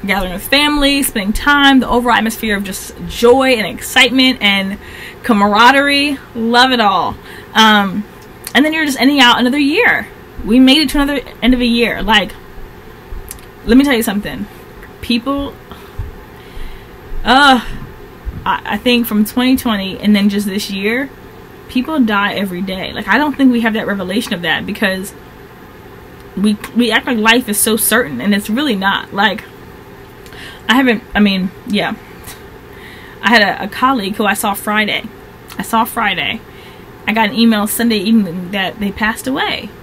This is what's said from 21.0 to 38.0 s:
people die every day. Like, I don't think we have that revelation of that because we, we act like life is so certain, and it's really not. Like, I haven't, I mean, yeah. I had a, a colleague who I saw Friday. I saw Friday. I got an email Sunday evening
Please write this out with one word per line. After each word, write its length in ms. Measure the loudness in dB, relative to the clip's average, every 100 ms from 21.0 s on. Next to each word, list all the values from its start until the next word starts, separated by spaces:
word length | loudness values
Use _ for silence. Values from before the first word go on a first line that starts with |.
| -6 -10 -20 -20 -20 -20 -4
people 300 | -4 -2 0
die 360 | 2 2 0 -2
every 260 | -4 -6
day. 320 | -6 -8 -8
Like, 140 | -8 0
I 100 | 2
don't 180 | 2 4
think 160 | 4
we 100 | 4
have 120 | 0
that 140 | -2 -4
revelation 460 | -4 -4 -4 -4
of 100 | -4
that 220 | -2 -2 -4
because 480 | -4 -2 -2 -8 -16 -20 -20 -20 -20 -20 -20 -20 -20 -20 -20 -14 -2
we, 160 | -2 -2 -4 0
we 140 | 2
act 160 | 0 0
like 100 | 0
life 320 | 2 2 0
is 80 | -2
so 180 | 0 0
certain, 460 | 2 0 0 -2
and 120 | 0
it's 160 | 0 0
really 260 | -2 -2 0
not. 360 | 0 -2 -6
Like, 320 | -2 -2 -2 -12 -20 -20 -20 -20 -20 -20 -20 -20 -18 -18 -12 0
I 60 | 2
haven't, 260 | 2 0 -2 2
I 40 |
mean, 280 | 2 2 -4 -8 -6
yeah. 300 | -4 -2 -6 -14 -18 -18 -18 -20 -20 -20 -20 -20 -20 -20 -4
I 80 | 2
had 120 | 4
a, 220 | 2 -2
a 40 | -8
colleague 480 | 0 0 2 -2 -2
who 100 | 0
I 80 |
saw 200 | 0 -2
Friday. 520 | -4 -2 -2 0 -4 -8 -18 -20 -20 -16 -12
I 40 |
saw 240 | -2 -2 0
Friday. 560 | -2 -4 -2 -4 -8 -12 -20 -20 -20 -20 -10 -4
I 60 |
got 160 | 0 0
an 60 | 4
email 320 | 4 4 0
Sunday 300 | -2 0
evening 540 | 0